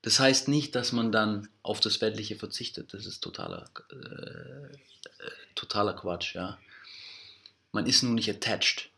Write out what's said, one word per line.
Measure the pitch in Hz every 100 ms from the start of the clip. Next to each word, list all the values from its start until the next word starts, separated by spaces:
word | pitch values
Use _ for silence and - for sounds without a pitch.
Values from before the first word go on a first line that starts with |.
das | - 107
heißt | 135 131 -
nicht, | 147 143 127
dass | 120
man | 120 113
dann | 110 107 104 104 _
auf | - 104
das | 110 -
Weltliche | 110 110 104 104
verzichtet. | - - 117 - -
Das | 101 -
ist | -
totaler, | - - 50 50 - - -
äh, | -
äh, | - - - - - 135 139 139 _ - - _ - - - -
totaler | - 104 104
Quatsch. | 92 95 87 - 87
Ja? | 92 104 - - - - - - - - - _ _
Man | 104 82
ist | -
nur | 123
nicht | 113 107
attached. | 98 - 107 - - -